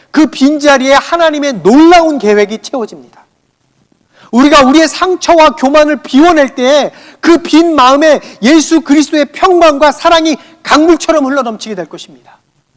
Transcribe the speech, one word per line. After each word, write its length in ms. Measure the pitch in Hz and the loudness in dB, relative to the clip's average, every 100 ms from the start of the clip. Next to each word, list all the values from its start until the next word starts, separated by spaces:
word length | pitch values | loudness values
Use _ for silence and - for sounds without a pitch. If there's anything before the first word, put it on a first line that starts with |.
| _ | _
그 160 | - 311 | -2 -2
빈자리에 680 | - 269 302 285 277 262 | 0 -2 0 0 0 0
하나님의 680 | 277 - 339 330 302 285 226 | 0 0 -2 -2 -2 -6 -4
놀라운 560 | 165 262 330 349 330 285 | 0 4 4 4 2 -2
계획이 400 | 208 208 202 220 | -2 -2 -2 -6
채워집니다. 640 | - 269 214 165 123 _ _ _ _ _ _ _ _ _ _ _ _ | -10 -10 -10 -12 -20 _ _ _ _ _ _ _ _ _ _ _ _
우리가 320 | 226 285 294 | 0 2 4
우리의 220 | 254 302 311 | 4 2 0
상처와 640 | - 370 359 - 339 311 | -2 -4 -4 0 2 2
교만을 520 | - 262 302 302 294 | 0 0 0 0 -2
비워낼 520 | - 262 339 320 269 | -2 2 2 2 0
때 380 | - 247 294 208 - - - | -2 -2 0 -2 -8 -20 -6
그 220 | - 330 | 0 0
빈 320 | - 294 339 | 0 0 0
마음에 460 | 302 247 277 311 269 - - | 2 2 2 2 0 -4 -6
예수 380 | 214 320 285 320 | 0 0 0 -2
그리스도의 460 | - 285 285 311 285 | 0 -2 -2 -2 -4
평강과 640 | - 381 349 339 285 294 | -2 0 2 2 2 -2
사랑이 440 | 269 330 339 320 277 - _ | -2 0 0 0 -4 -8 _
강물처럼 640 | - 269 320 320 - 320 269 | -4 0 2 0 0 -2 -2
흘러넘치게 480 | 277 240 220 220 | -4 -6 -8 -12
될 120 | 196 160 | -12 -12
것입니다. 520 | 165 - 131 _ _ _ _ _ | -16 -20 -20 _ _ _ _ _